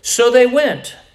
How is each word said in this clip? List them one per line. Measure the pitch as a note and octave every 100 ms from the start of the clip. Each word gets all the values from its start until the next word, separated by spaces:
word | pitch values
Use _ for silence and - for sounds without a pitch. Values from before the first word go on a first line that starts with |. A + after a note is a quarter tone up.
So | - - A#3+
they | B3+ B3
went | C4+ C#4+ C3+ - - _